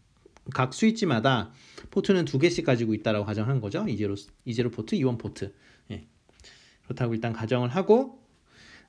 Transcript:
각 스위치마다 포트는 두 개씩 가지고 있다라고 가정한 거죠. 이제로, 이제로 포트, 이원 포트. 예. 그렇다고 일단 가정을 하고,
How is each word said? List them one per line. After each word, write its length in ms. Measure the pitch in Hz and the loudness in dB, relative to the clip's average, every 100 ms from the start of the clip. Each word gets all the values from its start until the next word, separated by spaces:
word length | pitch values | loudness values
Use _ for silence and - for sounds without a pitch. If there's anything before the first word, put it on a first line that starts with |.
| _ _ - - - | _ _ -20 -20 -6
각 220 | - 131 | -2 -2
스위치마다 800 | - 220 226 185 117 135 123 - - - - - | 2 2 2 0 2 2 2 -2 -10 -20 -20 -6
포트는 320 | 202 196 190 | -2 2 2
두 160 | 151 131 | 2 2
개씩 260 | 170 170 143 | 2 2 2
가지고 280 | 120 113 | 2 2
있다라고 300 | 107 117 107 | 0 0 0
가정한 360 | 104 104 110 135 | 0 -2 0 -2
거죠. 260 | 104 165 208 | -2 -4 -4
이제로, 280 | 101 101 101 - - | -2 -2 -4 -10 -14
이제로 280 | - 113 120 | -6 -2 -2
포트, 240 | 113 110 202 | -4 -2 0
이원 220 | 131 117 | 0 0
포트. 360 | 104 - 98 - _ _ - | -6 -8 -10 -12 _ _ -14
예. 160 | 101 - _ _ - - - _ _ | -14 -14 _ _ -20 -20 -20 _ _
그렇다고 320 | - 135 120 | -10 -4 -2
일단 180 | 113 117 | -2 -4
가정을 360 | 113 113 123 123 | -4 0 0 0
하고, 520 | 156 196 226 269 - _ _ _ - - - | 0 4 4 4 -8 _ _ _ -20 -20 -20